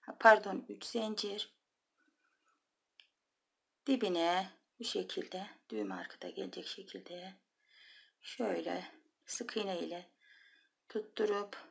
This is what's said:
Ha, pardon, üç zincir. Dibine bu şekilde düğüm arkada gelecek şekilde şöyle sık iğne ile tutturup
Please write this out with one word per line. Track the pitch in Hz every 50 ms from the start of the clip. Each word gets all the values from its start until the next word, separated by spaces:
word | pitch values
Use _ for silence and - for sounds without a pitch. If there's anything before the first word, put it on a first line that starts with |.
Ha, | - - - -
pardon, | - 226 214 202 202 196 190 - - -
üç | 202 - -
zincir. | - - 233 220 214 214 - - 202 196 214 - - - _ _ _ _ _ _ _ _ _ _ _ _ _ _ _ _ _ _ _ _ _ _ _ _ _ _ _ _ - - _ _ _ _ _ _ _ _ _ _ _ _ _ _ _ - 277
Dibine | 269 233 220 190 175 170 165 170 175 185 190 190 - - _ _ _ -
bu | 240
şekilde | - - 190 185 - - 190 - - - 185 196 - - - _ -
düğüm | - - - -
arkada | - 180 175 - - - - 87
gelecek | - - 190 - - - - -
şekilde | - 202 190 - - 190 - - 175 180 180 190 190 - _ _ _ _ _ _ - - - - - - - - _ _
şöyle | - - - - 233 202 175 170 160 170 175 185 185 - - - _ _ _ _ _
sık | - - - 233 - - 220
iğne | 202 196 185 170
ile | 170 160 170 175 185 - _ _ _ - - - - - - - _ _ _ _ _ -
tutturup | - - - - - - 427 415 403 403 208 - - - - -